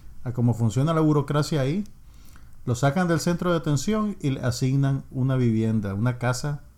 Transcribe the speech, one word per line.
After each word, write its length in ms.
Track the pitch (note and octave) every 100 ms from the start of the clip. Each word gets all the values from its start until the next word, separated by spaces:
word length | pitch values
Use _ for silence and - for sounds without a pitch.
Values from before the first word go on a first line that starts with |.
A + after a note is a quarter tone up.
| - - B2+
a 80 |
cómo 200 | A#2+ A#2+
funciona 400 | A2 A2+ A2 D3
la 80 | D#3+
burocracia 600 | D#3 D3 C3+ C#3+ D3 D#3
ahí, 240 | C3 F3+ G3+ - - - - - - - -
los 140 | A#2+
sacan 280 | C#3 C#3+ F3+
del 120 | E3
centro 300 | F3 F3 F3+
de 60 | E3+
detención 580 | D#3+ C#3+ - G#3+ G#3+ F#3+
y 100 | D3
le 100 | C3+
asignan 600 | B2+ A#2+ C3 C#3 C#3 C#3 -
una 260 | C3 C3 C3
vivienda, 560 | B2 A2 A2+ A2 G2+
una 240 | G2 A#2+ B2
casa 440 | B2 B2 D3 C#3+ -